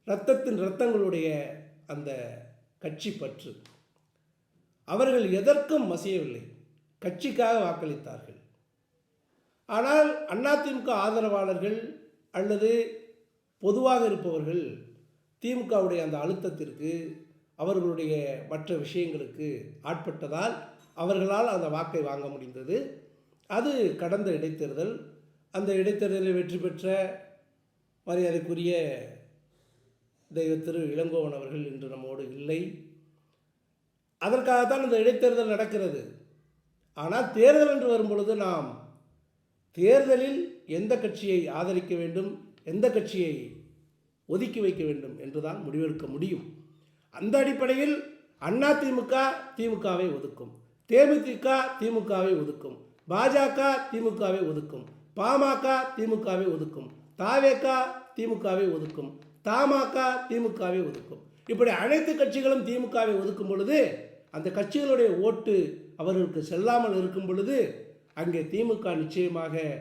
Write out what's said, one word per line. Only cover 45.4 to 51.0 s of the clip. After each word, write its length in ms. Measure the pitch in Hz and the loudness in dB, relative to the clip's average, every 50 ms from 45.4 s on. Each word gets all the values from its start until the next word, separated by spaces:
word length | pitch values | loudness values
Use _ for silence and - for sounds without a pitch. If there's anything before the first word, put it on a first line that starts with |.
| 147 156 160 156 | -6 -6 -6 -6
முடிவெடுக்க 440 | - 147 143 156 160 156 - - - 131 | -8 -6 -4 -2 -2 -2 -4 -6 -8 -8
முடியும். 380 | 131 147 165 190 - - - - - - - - - _ _ _ _ _ _ _ _ | -6 -6 -4 -4 -4 -6 -8 -12 -18 -20 -20 -20 -20 _ _ _ _ _ _ _ _
அந்த 180 | - 160 214 214 277 | -6 -4 2 4 4
அடிப்படையில் 580 | 269 277 269 277 262 254 262 269 285 294 294 285 - - - - _ _ _ _ | 4 4 2 0 2 2 2 2 2 0 0 -2 -4 -10 -16 -20 _ _ _ _
அண்ணா 300 | 139 156 196 247 277 285 294 | -4 -2 0 2 4 4 4
தி 160 | 285 285 269 | 4 4 0
மு 120 | 254 247 220 | 0 -2 0
க 160 | - 262 262 269 269 262 - - - | 0 2 2 2 2 0 -4 -10 -14
திமுகவை 560 | - - 226 233 220 185 170 202 180 175 185 180 | -8 -6 -4 -2 -2 -2 -2 -2 -2 0 0 -2
ஒதுக்கும், 420 | 147 135 - - - - 127 117 - - - _ _ _ _ _ | -2 -4 -8 -10 -12 -14 -16 -18 -18 -20 -20 _ _ _ _ _
தே 100 | 226 247 | 8 8